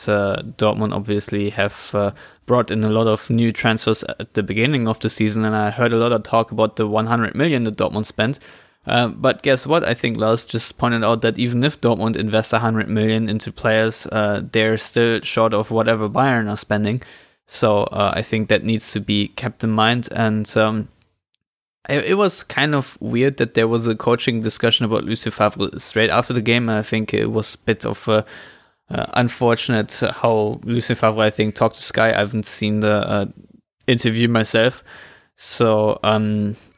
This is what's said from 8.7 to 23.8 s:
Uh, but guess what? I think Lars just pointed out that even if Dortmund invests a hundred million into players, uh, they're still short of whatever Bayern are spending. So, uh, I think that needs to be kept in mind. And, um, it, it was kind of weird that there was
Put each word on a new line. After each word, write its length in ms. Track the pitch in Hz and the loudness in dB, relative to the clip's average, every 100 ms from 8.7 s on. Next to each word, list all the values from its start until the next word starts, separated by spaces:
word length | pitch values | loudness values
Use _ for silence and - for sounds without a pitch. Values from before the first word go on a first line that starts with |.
| _ - | _ -2
Uh, 220 | 120 120 | 0 0
but 340 | - 131 - | 0 0 0
guess 240 | 143 131 135 | 2 0 2
what? 180 | 160 | 0
I 80 | - | 0
think 240 | 117 120 110 | -2 -2 0
Lars 300 | 110 113 - | 0 0 -2
just 320 | 113 - - | -6 -6 -2
pointed 260 | 123 117 | 0 2
out 160 | 110 117 | 2 2
that 180 | 113 - | 0 0
even 240 | 120 120 | -2 0
if 180 | 143 - | 0 0
Dortmund 360 | 120 107 110 110 | 0 0 0 -2
invests 380 | 107 110 110 | 0 0 0
a 40 | 113 | 0
hundred 300 | 117 110 107 | 0 0 0
million 400 | 107 110 110 110 | 0 2 0 -2
into 240 | 107 - | -4 -6
players, 540 | - 117 110 113 110 - | -4 0 2 2 -2 -6
uh, 360 | 107 104 101 - | -2 0 -2 -2
they're 280 | 113 110 110 | 0 2 0
still 420 | - 117 117 113 | -2 0 2 0
short 320 | - - 113 | -2 0 2
of 180 | 107 107 | 2 0
whatever 380 | 113 110 113 107 | 0 2 2 0
Bayern 420 | 131 135 120 107 | 0 2 2 0
are 60 | 104 | -4
spending. 460 | - 104 104 123 - - - _ | -2 -2 0 -2 -6 -18 -20 _
So, 380 | _ - 113 104 | _ 0 2 4
uh, 280 | 104 - 101 - | 2 0 0 0
I 60 | |
think 260 | 110 110 104 | -2 -2 2
that 160 | 104 | 2
needs 280 | - 110 - | 2 -2 -2
to 80 | 110 | -6
be 280 | 101 104 104 | 0 0 0
kept 340 | - 127 - | -4 -8 -4
in 80 | 113 | -2
mind. 380 | 110 110 120 113 | 2 2 2 -2
And, 440 | - 110 107 104 110 | -2 0 0 0 2
um, 320 | 110 110 107 _ _ _ _ _ _ _ _ _ - | 2 0 -6 _ _ _ _ _ _ _ _ _ -4
it, 160 | 143 - | -2 0
it 80 | |
was 280 | 196 196 - | 2 2 0
kind 320 | - - 147 | -6 -2 0
of 220 | 143 127 - | 0 -2 -8
weird 360 | 117 117 131 139 | -4 2 2 2
that 160 | 117 | 0
there 140 | - 113 | 2 2
was 180 | 117 | 2